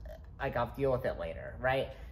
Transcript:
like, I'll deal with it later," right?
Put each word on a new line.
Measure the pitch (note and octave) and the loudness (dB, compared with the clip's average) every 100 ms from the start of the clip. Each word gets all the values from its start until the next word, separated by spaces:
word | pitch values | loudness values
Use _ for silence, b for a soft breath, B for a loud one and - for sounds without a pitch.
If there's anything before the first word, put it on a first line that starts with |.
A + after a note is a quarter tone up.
| - - - - | -12 -12 -12 -4
like, | C#3 B2 | 0 2
I'll | A#2+ C3+ | 0 2
deal | C3+ | 4
with | B2 A2+ | 4 2
it | - | 0
later," | E2+ D#2+ - - | -4 -4 -8 0
right? | B2+ C3+ - B B | 2 4 2 B B